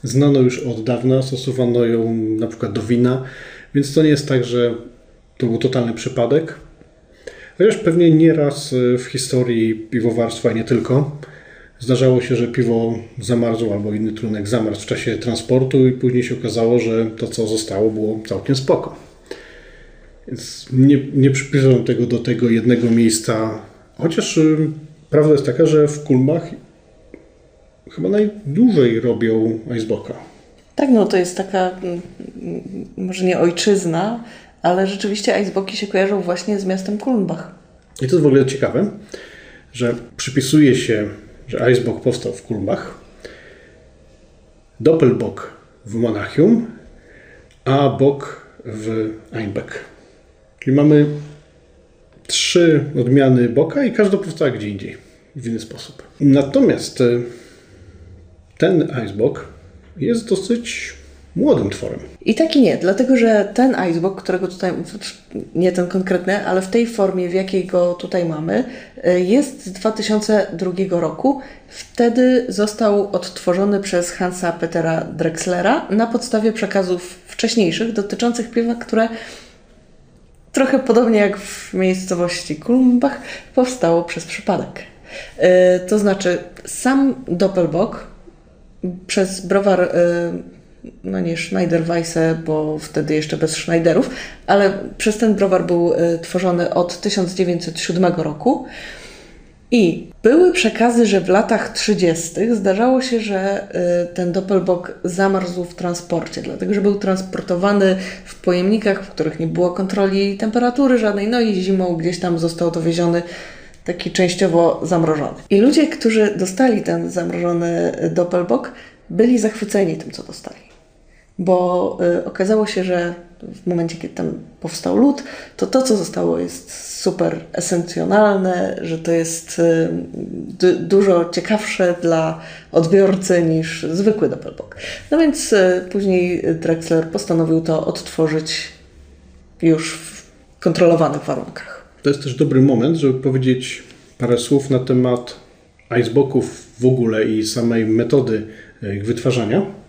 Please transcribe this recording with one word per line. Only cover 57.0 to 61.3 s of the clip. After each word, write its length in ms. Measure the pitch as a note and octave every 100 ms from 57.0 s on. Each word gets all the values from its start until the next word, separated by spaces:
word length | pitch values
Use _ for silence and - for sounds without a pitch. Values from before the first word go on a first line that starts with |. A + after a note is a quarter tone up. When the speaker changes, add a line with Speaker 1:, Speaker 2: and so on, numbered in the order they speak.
Speaker 1:
e, 40 | B2 A#2+ A#2+ - - - _ - - - - - - - _ _
ten 400 | D#3+ F3+ - C#3
Eisbock 460 | G#2 G2 A#2+ - - - - - - -
jest 320 | C#3+ A#3 -
dosyć 680 | G3 - A#3 - - - - - - -